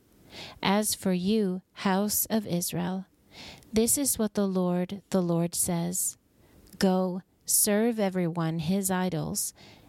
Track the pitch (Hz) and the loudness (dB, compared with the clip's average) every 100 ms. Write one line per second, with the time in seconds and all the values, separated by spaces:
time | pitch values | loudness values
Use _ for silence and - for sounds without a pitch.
0 | _ _ - - - - - 202 214 - | _ _ -20 -18 -16 -4 0 2 0 -2
1 | 196 180 185 220 196 185 - - 202 190 | 0 0 2 2 0 -2 -8 -4 0 2
2 | 208 - - 220 214 175 175 160 180 190 | 2 -2 0 -2 0 -2 -2 -2 -2 -4
3 | 190 _ _ - - - - 220 226 285 | -8 _ _ -20 -20 -20 -4 0 2 2
4 | 277 - 214 - 196 185 180 180 180 202 | 0 0 0 0 0 2 2 0 -2 -6
5 | - 190 175 170 170 - - 170 170 185 | -2 0 2 2 0 0 -2 -2 -2 -2
6 | - - _ _ _ - - - 190 185 | -4 -6 _ _ _ -20 -16 0 2 2
7 | 185 180 - _ - - - 208 233 220 | 0 -4 -10 _ 0 2 4 4 2 2
8 | 196 185 170 170 160 165 156 196 185 185 | 0 0 0 0 0 0 0 0 0 0
9 | 185 165 151 202 - - - - | 0 -2 -2 -4 -6 -8 -20 -20